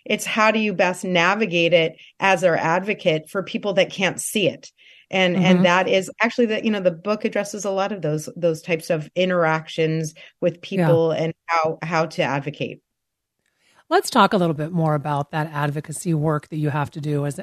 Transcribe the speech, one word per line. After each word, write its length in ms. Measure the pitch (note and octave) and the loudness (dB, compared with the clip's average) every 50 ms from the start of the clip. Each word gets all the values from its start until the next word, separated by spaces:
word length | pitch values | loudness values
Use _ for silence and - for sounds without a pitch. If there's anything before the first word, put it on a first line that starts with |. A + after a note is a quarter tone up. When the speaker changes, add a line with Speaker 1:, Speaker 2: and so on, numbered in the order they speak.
| _ | _
Speaker 1:
it's 220 | - G#3+ G#3+ - | -4 -4 -4 -4
how 260 | - - A3+ G#3+ A3 A3 | -4 0 2 2 4 4
do 80 | A3+ | 2
you 120 | G#3+ G#3+ F#3+ | 0 0 0
best 320 | E3+ F#3+ F3+ F#3 - - | 2 0 0 0 -2 -4
navigate 680 | F#3+ F3+ F3 E3 F3+ G3 G#3+ A3+ F#3 E3+ F3 E3 E3 E3+ | 0 2 2 4 4 2 2 0 0 0 0 2 4 4
it 240 | E3+ D#3+ D#3+ D#3 - - - _ - | 4 4 2 -2 -8 -16 -20 _ -2
as 220 | - G3 F#3+ E3+ F3+ | 2 2 2 4 4
their 140 | F3+ D#3+ | 2 2
advocate 720 | G2+ G2+ D#3+ D#3+ F#3 F#3+ G#3 G3+ G3+ - F3+ D#3 D#3 D#3 - | 2 2 0 0 0 0 -2 -6 -2 0 0 0 0 -4 -6
for 140 | - G3 F3+ | -8 -8 -6
people 300 | - - A#3+ - G3+ F#3+ | -6 -8 -6 -4 -2 0
that 180 | F#3+ F3+ - | 0 0 0
can't 300 | - - G3 F3 - - | 0 -2 -2 -2 -2 -4
see 260 | - - - A3 F#3 C#3+ | -8 -6 -4 0 0 0
it? 220 | - - - - - _ _ - - - _ _ | -2 -4 -10 -20 -20 _ _ -20 -20 -20 _ _
And, 280 | - F#3+ F#3 F3+ F3+ | 0 0 2 2 2
Speaker 2:
Mm-hmm. 80 | F#3+ F3 | 4 4
Speaker 1:
and 200 | F#3 F#3 F3+ F#3 | 4 6 6 6
that 220 | F3 F3 F#3 F#3 - | 4 4 4 2 2
is 220 | F#3+ F#3+ F#3 - - - | 2 0 0 -2 -2 -2
actually 260 | G#3+ A#3 - - A#3+ | -2 0 2 0 0
that, 180 | G#3+ A3 G#3 - | 0 0 -2 -2
you 60 | A3+ G#3+ | -2 -2
know, 80 | G3+ | 0
the 100 | F#3 F3+ | 0 -2
book 340 | E3+ D#3+ - G#3 G#3+ G#3+ - | -2 -2 -4 -4 -4 -2 -4
addresses 400 | A3 - G#3 G#3 G#3 - G#3 F#3 | -4 -4 -4 -4 -4 -8 -6 -6
a 60 | G3+ | -4
lot 220 | F#3+ F#3+ G3 G3+ G#3+ | -2 -2 -2 -4 -4
of 100 | G3 D#3 | -4 -4
those, 260 | D3+ D3+ D#3 D#3 - - | -4 -4 -4 -6 -10 -8
those 260 | F3 E3 E3+ D#3+ D#3 | -2 -2 -2 -2 -2
types 300 | - - E3+ D#3+ - - | -4 -4 -4 -4 -2 -2
of 180 | F3+ D#3 D3+ - - | -4 -4 -4 -4 -2
interactions 1000 | F3 F#3 F#3 F3+ F3 E3+ D#3+ D#3+ D#3+ D#3+ - - - D#3+ D#3+ D#3+ D#3+ D#3+ D3+ - - - - _ _ | -2 0 0 2 2 2 2 2 0 -2 -6 -2 -2 0 0 0 -2 -4 -6 -8 -14 -20 -20 _ _
with 140 | - F3 E3 | -2 -2 -2
Speaker 2:
Yeah. 60 | - - | -4 -8
Speaker 1:
people 500 | - G3+ F#3+ F3 E3 E3+ E3 E3 D#3+ D#3 | -4 -2 0 4 4 4 4 4 2 0
and 200 | D#3 D#3+ E3 E3 - _ | 0 -2 -4 -4 -8 _
how, 320 | - E3+ E3 D#3+ D#3+ D#3+ D#3+ | 0 0 2 2 0 -2 -4
how 260 | - D#3+ F3+ D#3+ E3 | -4 -2 0 0 0
to 160 | D#3+ - - E3 | 0 -2 -2 -2
advocate. 580 | B2 C3+ C#3+ C#3 D3+ C#3+ - C3+ A2+ - - _ _ _ _ _ _ _ _ _ _ _ _ _ _ _ _ _ _ _ _ _ _ | 0 -2 -2 -4 -6 -8 -8 -8 -8 -8 -14 _ _ _ _ _ _ _ _ _ _ _ _ _ _ _ _ _ _ _ _ _ _
Speaker 2:
Let's 220 | D#4+ F#4+ G4+ - | 0 0 0 2
talk 220 | - B3+ G3+ F#3+ - | 4 4 4 6 4
a 40 | |
little 160 | G3 F3+ E3 D#3+ | 2 2 2 0
bit 200 | C#3 D3+ D#3 F3+ | -2 -4 -4 -2
more 240 | E3+ D#3+ D#3 D3+ | 0 0 2 0
about 340 | D3 C3 D3+ D3 C#3 C#3+ - | 0 -2 -2 -4 -4 -4 -4
that 180 | - D#3 D3+ D#3+ D#3 | -4 -4 -4 -4 -4
advocacy 600 | D3 D3 D3+ C#3 D#3 D3 - D3 - - F3+ E3 | -2 -2 -2 -2 -4 -8 -10 -12 -6 -2 -2 0
work 360 | D3+ D3 D#3+ D3+ D3+ - - | 0 2 0 0 -2 -4 -6
that 80 | - | -6
you 140 | D#3 D3+ D3 | -4 -2 -2
have 200 | C3 D3+ C#3+ - | 0 -2 -4 -4
to 100 | - D#3+ | -6 -8
do 240 | C#3+ D3+ D3 C#3+ C#3+ | -6 -4 -2 -2 -2
as, 140 | C#3+ C#3 F#3 | -4 -6 -8